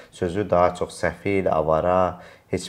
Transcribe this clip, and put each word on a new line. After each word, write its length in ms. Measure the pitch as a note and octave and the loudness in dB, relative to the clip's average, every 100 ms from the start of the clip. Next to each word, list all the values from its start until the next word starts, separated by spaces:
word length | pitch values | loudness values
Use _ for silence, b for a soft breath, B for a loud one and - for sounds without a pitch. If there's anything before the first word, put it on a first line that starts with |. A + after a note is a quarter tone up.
| B | B
sözü 380 | - F2+ F#2+ G2+ | -6 -4 -2 0
daha 220 | F2 F2+ | 2 2
çox 240 | F2 - - | 0 -8 -4
səfil, 480 | F2 - G2+ G2 F#2 | -4 -4 -2 0 0
avara, 720 | E2 D#2 D#2 F2 F#2 F2+ - B B B | 0 2 2 2 2 2 -2 B B B
heç 160 | F2+ | -8